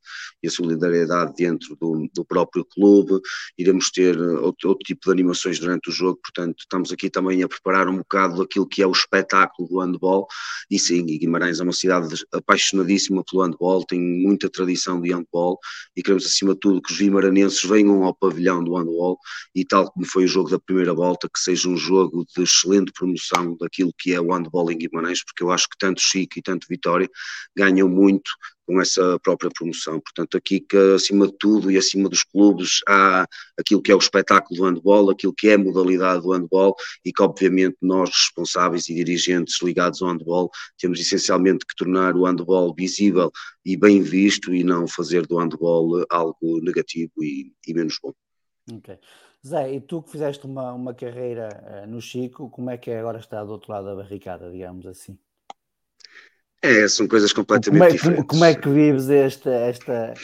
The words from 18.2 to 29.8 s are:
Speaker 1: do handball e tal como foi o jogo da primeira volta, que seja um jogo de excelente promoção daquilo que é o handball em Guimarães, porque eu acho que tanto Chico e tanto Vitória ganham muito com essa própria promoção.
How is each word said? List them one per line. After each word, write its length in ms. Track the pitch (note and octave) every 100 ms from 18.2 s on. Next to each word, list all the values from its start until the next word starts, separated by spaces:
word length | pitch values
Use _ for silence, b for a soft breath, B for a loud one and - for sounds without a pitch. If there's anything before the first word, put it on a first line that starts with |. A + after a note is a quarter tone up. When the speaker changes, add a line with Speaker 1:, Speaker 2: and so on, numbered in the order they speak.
| F#2+ E2 F#2 F2
Speaker 1:
do 100 | E2+ F2+
handball 420 | E2+ E2+ F2+ F#2 B B B
e 100 | F#2
tal 260 | F2+ F#2+ -
como 160 | F2+ D#2+
foi 180 | F#2
o 40 | F2+
jogo 220 | F#2 E2
da 80 | F2+
primeira 360 | - F#2 F2
volta, 340 | E2 F2+ F2 F2
que 100 | -
seja 300 | - F2 F2+
um 80 | E2+
jogo 480 | D#2+ F#2+ E2+ E2+ D#2+
de 80 | -
excelente 500 | F2 - F2+ G2 F#2
promoção 640 | - F#2 E2+ - F2+ F2 E2+
daquilo 360 | E2 - F2+ -
que 140 | F2+
é 80 | F2
o 120 | E2+
handball 380 | F2+ E2 F2 E2+
em 80 | D#2+
Guimarães, 460 | E2+ E2 E2+ F2
porque 180 | - -
eu 80 | F2
acho 180 | F2+ -
que 100 | -
tanto 220 | F#2+ F2+
Chico 380 | - F#2+ F2 F2
e 40 |
tanto 240 | G2 F2 -
Vitória 400 | F2+ F2 F2 F#2 B B B B -
ganham 320 | F#2+ F#2 G2
muito 420 | F#2 G2 G2 - - B B
com 160 | - F#2
essa 380 | F2 F#2+ F2+ E2+
própria 300 | - E2+ F2
promoção. 500 | - E2 D#2+